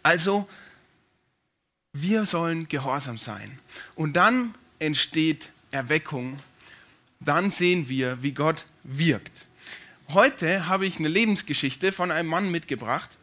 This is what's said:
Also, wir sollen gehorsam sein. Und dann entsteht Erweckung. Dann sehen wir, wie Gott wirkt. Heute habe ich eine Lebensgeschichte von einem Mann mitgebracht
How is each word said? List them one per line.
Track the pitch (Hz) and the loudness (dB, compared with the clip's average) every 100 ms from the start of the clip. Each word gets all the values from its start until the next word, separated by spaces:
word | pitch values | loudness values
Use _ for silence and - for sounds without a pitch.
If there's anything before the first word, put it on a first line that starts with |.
Also, | 151 170 170 202 196 - - - _ _ _ _ _ _ _ _ _ _ _ | 2 2 2 0 -2 -14 -20 -20 _ _ _ _ _ _ _ _ _ _ _
wir | 143 170 220 208 | -6 0 2 2
sollen | 170 165 165 156 | 0 0 -2 -2
gehorsam | 147 131 139 135 113 | -4 -2 -2 -4 -8
sein. | - 104 107 131 _ - - - | -8 -10 -12 -18 _ -20 -16 -4
Und | 156 | 0
dann | 175 202 254 240 - _ _ | 4 4 4 -2 -8 _ _
entsteht | 156 143 - 160 160 151 - - _ | -2 0 0 2 0 0 -8 -20 _
Erweckung. | 139 123 156 - 139 127 139 - _ - - - _ _ _ | -8 0 -2 0 -8 -8 -10 -16 _ -20 -20 -20 _ _ _
Dann | - 151 196 | 0 2 0
sehen | - 180 180 127 | 2 2 2 0
wir, | 131 127 127 | -2 -2 -2
wie | 139 | -4
Gott | 131 151 156 - _ | 0 0 0 -8 _
wirkt. | - 135 165 110 - - - _ - - - - - | -10 0 2 2 -2 -20 -20 _ -18 -18 -20 -20 0
Heute | 170 262 277 165 190 165 | 4 4 4 0 0 0
habe | 190 190 | 0 0
ich | 180 | -2
eine | 156 | 0
Lebensgeschichte | 180 226 196 - 143 139 - 185 | 2 2 0 -2 -2 -2 0 -2
von | 190 180 | 0 -2
einem | 160 165 | -2 0
Mann | 165 196 | -2 0
mitgebracht | 170 - 123 113 139 - - | -2 -4 -6 -2 -4 -4 -20